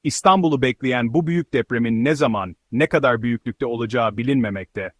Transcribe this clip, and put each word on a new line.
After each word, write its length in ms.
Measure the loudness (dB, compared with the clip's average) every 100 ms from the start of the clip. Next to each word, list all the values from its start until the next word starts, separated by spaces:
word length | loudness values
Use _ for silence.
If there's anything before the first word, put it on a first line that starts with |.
İstanbul'u 580 | -4 2 4 4 4 2
bekleyen 520 | 0 0 -2 0 0
bu 140 | 0 0
büyük 260 | -2 0
depremin 520 | -2 0 -2 0 0
ne 100 | 0
zaman, 400 | 2 0 0 -6 -12 _
ne 160 | 0 2
kadar 340 | 2 2 0
büyüklükte 440 | -2 -4 -6 -6
olacağı 520 | -4 -4 -2 0 0 -2
bilinmemekte 760 | 0 0 0 -6 -10 -10 -10